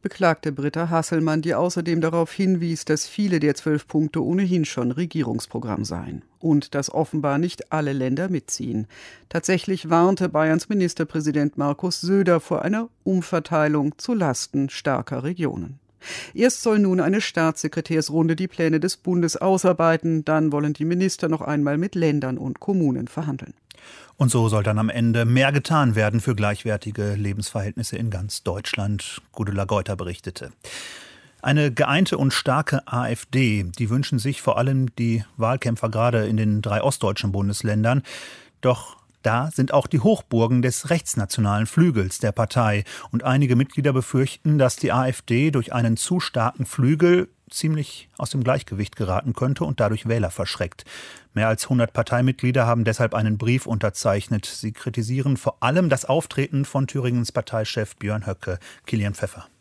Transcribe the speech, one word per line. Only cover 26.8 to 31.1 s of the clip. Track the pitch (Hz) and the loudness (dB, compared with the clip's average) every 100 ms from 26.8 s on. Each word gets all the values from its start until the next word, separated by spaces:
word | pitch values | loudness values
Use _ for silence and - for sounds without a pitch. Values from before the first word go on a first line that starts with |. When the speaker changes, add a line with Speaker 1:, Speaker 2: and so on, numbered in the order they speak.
| - 104 104 | -4 -6 -4
Speaker 2:
Lebensverhältnisse | 104 101 101 107 110 101 117 113 - | -2 -2 -4 -6 -6 -6 -6 -6 -4
in | 113 | -4
ganz | 98 104 - | -4 -6 -6
Deutschland. | - 92 - - 101 101 - - _ | -6 -6 -6 -4 -2 -4 -6 -14 _
Gudula | - 104 98 95 | -6 -4 -2 0
Geuter | 104 92 95 | -2 -2 -6
berichtete. | 87 90 - - - - - - - - - | -8 -8 -12 -12 -16 -16 -16 -14 -14 -18 -20